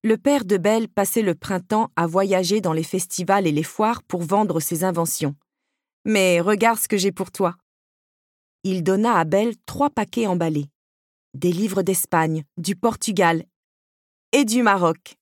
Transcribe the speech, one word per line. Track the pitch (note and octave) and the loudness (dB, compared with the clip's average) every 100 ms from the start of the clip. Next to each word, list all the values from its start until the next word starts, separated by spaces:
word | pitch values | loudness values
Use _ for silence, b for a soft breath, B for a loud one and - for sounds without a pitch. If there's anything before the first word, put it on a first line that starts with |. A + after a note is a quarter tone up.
Le | A3 A3 | 0 0
père | C#4 C#4+ F#3+ | 2 0 2
de | G3 | 0
Belle | F#3 A3 A3 | 2 0 0
passait | - G3 A#3 | -2 0 0
le | G3+ E3 | 0 -2
printemps | - F#3 F3+ G#3+ A3 - | -4 -6 -2 -2 0 -2
à | E3+ | 0
voyager | F3 G3 F#3 F3 G#3 | 0 2 0 2 0
dans | F#3 | 0
les | D#3+ | -2
festivals | D#3+ F#3 - - F3+ G3 F3 | -2 -6 -6 -6 0 2 2
et | |
les | D3 | 0
foires | D#3 - G#3+ A#3 | -4 -2 -2 -2
pour | _ F3+ | _ -6
vendre | E3 G3+ G#3+ E3 | 0 0 2 -2
ses | D3+ E3 F#3 | -2 -2 -2
inventions. « | E3+ E3 - F#3 D3 _ _ _ _ _ _ - | -2 -2 -2 -4 -6 _ _ _ _ _ _ -2
Mais | G#3+ F#3 E3+ | 2 4 4
regarde | F3 G#3 A3+ A3+ | 2 2 2 2
ce | - | -2
que | G#3 | 0
j'ai | F#3+ | 0
pour | F3+ F#3 | -2 -10
toi. » | - F#3 F3 _ _ _ _ _ _ _ _ _ _ | -2 -2 -2 _ _ _ _ _ _ _ _ _ _
Il | F#3+ F#3 | -6 -2
donna | E3 G3 A3+ G3+ | 0 0 2 2
à | D#3+ | 2
Belle | F#3+ A3+ G#3+ - | 2 0 -4 -14
trois | - C#4+ | -2 -2
paquets | - G#3 - A3 | -2 -4 -2 -2
emballés. | F3+ E3 D3 D3 _ _ _ _ _ _ | 0 -2 -2 -6 _ _ _ _ _ _
Des | C3+ F3+ | -2 -2
livres | F3 G#3+ G3 | 0 -2 0
d'Espagne, | F#3 F#3 - E3+ D#3+ D#3+ D3 - | 0 -2 0 0 0 -2 -6 -8
du | E3+ F#3+ | -6 -2
Portugal | A#3 A3 - F#3+ F3+ E3 - _ _ _ _ _ _ _ _ | -2 -2 -4 2 2 2 -6 _ _ _ _ _ _ _ _
et | C#4+ A#3 | 0 2
du | A#3+ | 2
Maroc. | A3+ G3 F3 E3 - - | 2 4 2 0 -10 -20